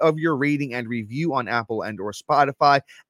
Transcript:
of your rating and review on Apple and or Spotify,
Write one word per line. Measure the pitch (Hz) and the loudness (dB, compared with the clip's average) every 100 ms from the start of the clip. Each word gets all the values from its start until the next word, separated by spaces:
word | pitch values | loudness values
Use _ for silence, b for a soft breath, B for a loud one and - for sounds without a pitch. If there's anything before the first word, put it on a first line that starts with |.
of | 160 156 | 2 2
your | 160 | 0
rating | 139 143 147 143 | 0 0 0 -2
and | 120 113 | -6 -6
review | 120 104 131 170 | -6 -6 -4 -2
on | 135 104 | -2 0
Apple | 117 110 110 | -2 -2 -6
and | 95 101 | -6 -6
or | 104 | -8
Spotify, | 98 - 143 143 - 147 139 - b b | -10 0 2 2 4 4 4 0 b b